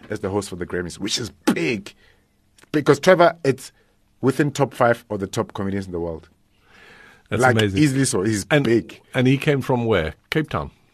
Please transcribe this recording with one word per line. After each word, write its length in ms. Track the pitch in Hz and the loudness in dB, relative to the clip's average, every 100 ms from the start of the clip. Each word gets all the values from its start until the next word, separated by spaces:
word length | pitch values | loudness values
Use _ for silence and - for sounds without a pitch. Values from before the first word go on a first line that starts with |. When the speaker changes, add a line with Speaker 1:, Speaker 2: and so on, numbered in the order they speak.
| - | -12
Speaker 1:
as 80 | 107 | -8
the 120 | 95 | -4
host 180 | 101 98 | -4 -4
for 80 | 87 | -8
the 100 | 90 | -8
Grammys, 320 | 90 87 - | -6 -8 -8
which 180 | 98 - | -8 -6
is 140 | 120 - - | -8 -6 -4
big. 400 | 226 165 107 - - _ _ _ _ _ _ _ | -2 -2 -4 -8 -20 _ _ _ _ _ _ _
Because 260 | 151 143 143 | -4 2 2
Trevor, 380 | - 180 170 165 | 6 6 6 4
it's 260 | 139 123 - _ _ _ _ - | -2 -2 -4 _ _ _ _ -4
within 300 | 123 135 147 | -2 0 0
top 240 | 127 131 | 0 -2
five 300 | - 120 117 - | 2 2 2 -4
of 100 | 104 | -8
the 80 | 95 | -6
top 260 | - 101 | -4 -6
comedians 320 | - 98 98 95 | -4 -4 -4 -6
in 60 | |
the 80 | 87 | -6
world. 280 | 85 80 - _ _ _ _ - - - - _ - | -6 -8 -14 _ _ _ _ -20 -20 -20 -20 _ -8
Speaker 2:
That's 120 | 107 | 0
Speaker 1:
Like, 120 | 127 113 | 2 4
Speaker 2:
amazing. 240 | 107 95 | 2 2
Speaker 1:
easily 240 | 151 135 | 2 2
so. 180 | 131 104 | 0 0
He's 240 | 101 107 92 | 0 -2 0
Speaker 2:
And, 140 | 151 | 2
Speaker 1:
big. 360 | 120 117 - - _ | 4 2 0 -14 _
Speaker 2:
and 140 | 135 127 | 0 2
he 100 | 135 | 2
came 220 | 156 143 | 0 -2
from 240 | 120 123 | 0 -2
where? 300 | 117 98 78 - - | 0 0 0 -8 -6
Cape 200 | 160 151 | -4 -4
Town. 220 | 90 69 _ _ | -6 -8 _ _